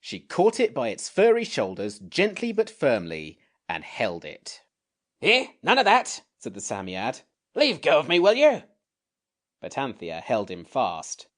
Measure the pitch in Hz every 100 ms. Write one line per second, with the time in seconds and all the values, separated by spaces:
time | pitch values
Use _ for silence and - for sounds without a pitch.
0 | - 92 _ - 196 - 233 135 120 95
1 | - - 220 233 233 - 98 95 104 101
2 | 92 - 208 190 240 214 220 - 147 113
3 | 85 80 78 78 _ _ _ 82 - -
4 | 107 85 - - - - _ _ _ _
5 | _ _ 175 247 262 _ 160 254 214 233
6 | - - _ _ 127 98 - 101 95 92
7 | 110 131 _ _ _ - 294 170 160 151
8 | 139 175 185 233 302 226 - _ _ _
9 | _ _ _ _ _ _ - - 135 101
10 | 85 80 - 117 98 90 82 135 107 82
11 | - - -